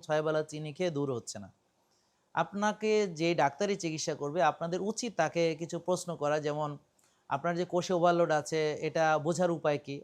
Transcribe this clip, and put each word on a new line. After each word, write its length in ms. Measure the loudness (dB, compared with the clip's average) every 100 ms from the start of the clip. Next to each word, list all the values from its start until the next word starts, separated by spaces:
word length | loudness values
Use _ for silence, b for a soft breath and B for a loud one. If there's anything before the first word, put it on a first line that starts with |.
ছয় 180 | -2 0 2
বেলা 160 | 0 -2
চিনি 200 | -6 -8 -4
খেয়ে 160 | -2 0
দূর 120 | -2 -4
হচ্ছে 200 | -8 -12
না। 60 | -14 _ _ _ _ _ _ _ _
আপনাকে 580 | -4 -4 -2 -2 0 2 2 2 0
যে 80 | 2 4
ডাক্তারই 340 | 2 2 -2 -2
চিকিৎসা 320 | -4 -4 -4 -4
করবে, 180 | -4 2 2
আপনাদের 300 | 2 -2 -2 -2
উচিত 220 | -4 -4 -2
তাকে 220 | 0 2 0 0
কিছু 160 | -6 -4 -2
প্রশ্ন 240 | -2 -2 -4
করা, 160 | 0 0 0
যেমন 220 | -2 -4 -6 _ _ b b -6
আপনার 240 | -4 -2 -2
যে 40 | 0
কোষে 200 | -2 0 4
ওভারলোড 340 | 6 6 4 2
আছে 200 | 0 0 0 -2 -2
এটা 160 | 2 4 4 2
বোঝার 240 | 2 2 2
উপায় 200 | 0 0
কী, 100 | -4 -6